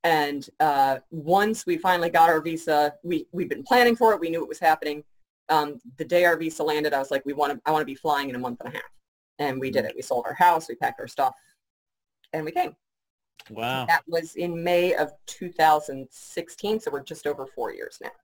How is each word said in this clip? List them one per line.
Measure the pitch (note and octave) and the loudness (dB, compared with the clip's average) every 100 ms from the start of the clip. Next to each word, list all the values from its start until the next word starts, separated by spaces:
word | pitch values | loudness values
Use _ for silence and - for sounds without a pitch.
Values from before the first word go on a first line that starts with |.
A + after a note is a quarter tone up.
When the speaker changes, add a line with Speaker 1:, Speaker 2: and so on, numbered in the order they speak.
Speaker 1:
And, | E3+ D#3 D3 C#3+ - _ | 4 2 2 -4 -12 _
uh, | D3+ C#3 C3+ C3 _ | 2 4 2 0 _
once | E3 D3 F#3+ G#3+ A3 - | -10 0 2 2 -2 -4
we | E3 | -2
finally | F#3 F3 E3+ | 2 2 2
got | E3 E3 | 6 6
our | D#3+ | 6
visa, | D#3+ D#3+ D#3+ D3+ D3 D3 | 0 -6 0 2 2 -2
we, | F3 D#3+ - | -6 -6 -6
we'd | F3 F3 | -8 -6
been | - | -8
planning | - B3 A#3+ A#3 | 2 4 4 4
for | A3+ | 4
it. | G3+ | 4
We | E3 | -2
knew | E3 | -4
it | - | -6
was | - | 0
happening. | E3 D#3 D3+ D3 - _ _ _ - | 2 2 -2 -8 -12 _ _ _ 0
Um, | D#3+ D3 C#3 B2 B2+ | 0 0 -8 -18 -12
the | |
day | D#3+ F3 | 0 4
our | F3 D#3+ | 4 2
visa | D#3+ D#3 | -2 -2
landed, | D#3 D3+ D3+ | -2 0 0
I | C#3 | -2
was | C3+ | -2
like, | C#3 C#3 | -4 -4
"We | |
wanna, | C#3+ D3 C#3 - | -2 -2 0 0
I | |
wanna | D#3 C#3 | 0 0
be | |
flying | C3+ D#3 C#3+ C#3 | -4 -2 0 -2
in | B2 | -6
a | |
month | B2+ A#2+ | -8 -10
and | B2 | -10
a | A#2+ | -12
half." | - _ _ _ _ - | -14 _ _ _ _ -4
And | D3 C3 | -4 -2
we | C3 | -2
did | A2 | -2
Speaker 2:
Mm. | G#2+ | -2
Speaker 1:
it. | - | -8
We | |
sold | - B2 - | -4 -4 -4
our | |
house, | - F3 E3 - | 2 4 4 -4
we | |
packed | A#2+ - - | -6 -6 -6
our | - | -12
stuff, | - C3+ - _ _ _ _ _ _ _ _ _ | -4 -4 -4 _ _ _ _ _ _ _ _ _
and | D#3 | -8
we | D3+ | -4
came. | F4+ F4+ - _ _ _ _ _ _ - | -4 -4 -8 _ _ _ _ _ _ -18
Speaker 2:
Wow. | G#2+ A#2 C3 B2 | -8 -4 -4 2
Speaker 1:
That | E3 - | 0 2
was | E3 D#3+ - | -4 -4 -8
in | F3 E3+ | -6 -4
May | F3 F3 F3+ | 2 2 2
of | - D3+ - - | 0 -2 -6 -18
two | - F3+ | -12 -12
thousand | - D#3 D3+ D3+ C3+ C3+ | 2 4 4 0 -12 -14
sixteen, | - - - E3 - G3+ A3 | -20 -12 -10 -10 -10 -4 -4
so | D3+ | -4
we're | C#3 | -8
just | C#3 D#3 D3 | -10 -8 -6
over | C#3+ C3+ | -6 -10
four | - A2 | -8 -8
years | G1+ A1+ - | -8 -14 -14
now. | - - | -18 -18